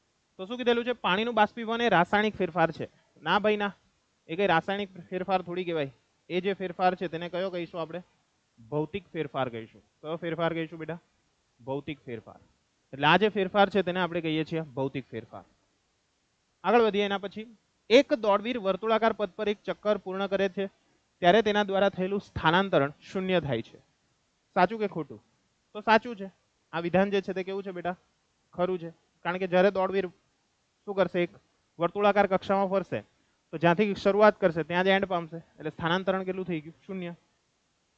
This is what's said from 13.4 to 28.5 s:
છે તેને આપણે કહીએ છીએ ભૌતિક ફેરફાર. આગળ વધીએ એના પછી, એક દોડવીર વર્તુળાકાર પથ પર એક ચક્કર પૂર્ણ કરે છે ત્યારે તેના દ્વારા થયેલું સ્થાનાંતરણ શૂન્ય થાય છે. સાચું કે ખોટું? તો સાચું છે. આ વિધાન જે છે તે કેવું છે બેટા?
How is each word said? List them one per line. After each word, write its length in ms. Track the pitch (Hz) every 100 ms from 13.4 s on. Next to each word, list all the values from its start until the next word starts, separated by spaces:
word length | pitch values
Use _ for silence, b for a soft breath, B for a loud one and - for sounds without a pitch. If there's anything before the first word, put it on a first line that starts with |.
| 185 208 196
છે 140 | 202
તેને 180 | 180 180
આપણે 200 | 175 170
કહીએ 240 | 160 156
છીએ 160 | 151 165
ભૌતિક 440 | 160 127 135 135 -
ફેરફાર. 340 | 113 110 101 - _ _ _ _ _ _ _ _ _ _ _
આગળ 160 | 185 233
વધીએ 240 | 220 202
એના 140 | 202 196
પછી, 380 | 196 208 226 220 _ _ -
એક 240 | 233 277
દોડવીર 440 | 285 214 202 214 254
વર્તુળાકાર 540 | 190 185 220 220 226
પથ 180 | 220 208
પર 180 | - 208
એક 140 | 214
ચક્કર 360 | - 175 208 208
પૂર્ણ 280 | 196 185 196
કરે 220 | 196 196
છે 180 | 190 196 _ _ _ _ -
ત્યારે 240 | 175 208
તેના 220 | 214 208
દ્વારા 240 | 202 190 196
થયેલું 320 | 185 185 202
સ્થાનાંતરણ 720 | - - 160 180 196 175 139 - -
શૂન્ય 280 | 196 190 180
થાય 220 | 143 117
છે. 160 | - - _ _ _ _ _ _ _
સાચું 240 | 196 180 226
કે 100 | 208
ખોટું? 340 | 170 147 107 _ _ _ _ _
તો 80 | 208
સાચું 360 | 214 220 247 208
છે. 140 | 190 _ _ _ _
આ 80 | 160
વિધાન 300 | 170 175 202
જે 100 | 196
છે 120 | 190
તે 100 | 185
કેવું 200 | 185 196
છે 80 | 196
બેટા? 260 | 175 175 180 _ _ _ _ _